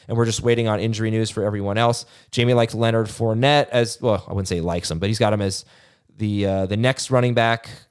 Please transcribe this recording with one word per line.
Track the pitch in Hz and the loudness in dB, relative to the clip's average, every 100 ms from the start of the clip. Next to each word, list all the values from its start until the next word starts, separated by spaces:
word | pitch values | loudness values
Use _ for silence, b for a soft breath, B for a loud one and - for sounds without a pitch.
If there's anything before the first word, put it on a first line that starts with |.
| - | -4
And | 117 | 0
we're | 117 | 0
just | 110 | 0
waiting | 120 117 113 | 2 2 2
on | 107 | 0
injury | 113 107 113 | -2 -2 -2
news | 110 110 | -2 -2
for | - | -2
everyone | 104 104 101 104 | -2 -2 -2 2
else. | 117 117 b b b | 2 0 b b b
Jamie | - 120 | 0 2
likes | 123 117 | 2 2
Leonard | 110 113 113 107 | 0 0 0 -2
Fournette | - 113 110 135 147 139 | -2 -2 2 4 4 2
as, | 123 113 - | 0 -2 -2
well, | 120 98 - | 0 0 -2
I | |
wouldn't | 98 95 | -6 -2
say | 87 | -2
he | |
likes | 82 87 - | -2 -4 -4
him, | 82 | -4
but | 98 | -2
he's | 110 | 0
got | 107 | 2
him | 104 | 2
as | 98 95 b b b b b - | -2 -4 b b b b b -6
the, | 107 104 101 | -4 -2 0
uh, | 95 95 | 0 0
the | 104 | 0
next | 117 - - | 0 -2 0
running | 131 123 | 2 2
back. | 120 113 117 - - - | 2 2 0 -4 -20 -20